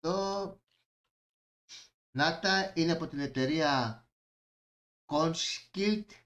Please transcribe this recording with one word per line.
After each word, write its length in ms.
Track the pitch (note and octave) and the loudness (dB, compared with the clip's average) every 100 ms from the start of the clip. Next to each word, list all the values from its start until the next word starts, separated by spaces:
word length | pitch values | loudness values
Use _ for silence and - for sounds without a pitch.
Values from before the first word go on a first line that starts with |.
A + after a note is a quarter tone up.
εδώ. 580 | D#3+ F#3+ G3 G3+ G3 - _ _ _ _ _ _ _ _ _ _ _ - - _ _ | -2 -2 -2 -4 -6 -12 _ _ _ _ _ _ _ _ _ _ _ -20 -20 _ _
Να 280 | B2+ D3+ E3 | 0 0 2
τα, 320 | - F#3+ F#3+ - | 2 2 0 0
είναι 160 | E3 | 2
από 160 | E3 E3 | 2 -2
την 120 | C#3+ | -6
εταιρεία 840 | C#3 C3+ C3+ D#3+ D3+ C3+ A#2 A2+ _ _ _ _ _ _ _ _ _ _ _ | -4 0 0 2 2 2 0 -6 _ _ _ _ _ _ _ _ _ _ _
Conskilt. 1040 | D3 E3 E3 - - - - G3+ G#3+ G#3 - | 0 2 0 -4 -6 -10 -2 2 0 -2 -18